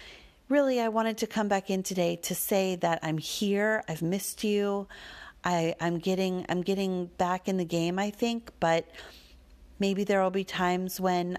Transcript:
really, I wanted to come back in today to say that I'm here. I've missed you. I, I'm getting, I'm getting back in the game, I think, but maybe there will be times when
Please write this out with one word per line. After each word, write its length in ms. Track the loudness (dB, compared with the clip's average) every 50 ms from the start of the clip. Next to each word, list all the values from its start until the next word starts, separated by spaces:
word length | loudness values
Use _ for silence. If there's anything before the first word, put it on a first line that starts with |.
| -20 -20 -20 -20 -20 -20 -20 _ _ 2
really, 300 | 4 4 4 4 2 2
I 80 | 0 2
wanted 280 | 2 2 0 0 0 -2
to 80 | -4
come 200 | -2 0 0 2
back 240 | 2 2 0 0 0
in 120 | -2 -2
today 340 | -2 -2 0 0 2 0 0
to 180 | -2 -4 -6 -4
say 400 | -4 -2 0 2 2 2 2 0
that 220 | 0 2 0 0 0
I'm 160 | 0 -2 -2 -2
here. 680 | -2 -4 -4 -2 0 2 2 2 2 2 2 0 -2 -4
I've 140 | -4 -2
missed 400 | -2 0 -2 -2 -4 -6 -6 -4
you. 460 | 0 0 2 2 2 0 0 -2 -4 -8 -14 -18 -18 -18 -18 -18 -18 -20 -12 -6 -2
I, 300 | 0 2 2 2 0 0 -2
I'm 180 | -2 -2 -2 -2
getting, 460 | 0 0 0 0 0 0 -2 -2 -2 -2
I'm 140 | -2 -2
getting 440 | 0 0 0 0 0 0 -2 -2 -4
back 420 | -4 -2 0 0 0 0 0 0 0
in 80 | 0
the 80 | 0 0
game, 340 | 0 0 0 2 2 0 0
I 120 | -2 -2
think, 400 | -2 -2 -2 0 -2 -2 -6 -10 -6 0
but 320 | 2 2 2 2 0 -4 -12 -18 -18 -18 -20 -20 -20 -20 -20 -20 -20 -20 -20 -20 -20 -14 -6 -2
maybe 260 | 0 0 0 0 0
there 160 | 2 2 4
will 100 | 4 2
be 140 | 2 0 -4
times 560 | -2 -2 0 2 2 2 0 -2 -4 -4 -2
when 380 | 0 2 2 2 0 0 -4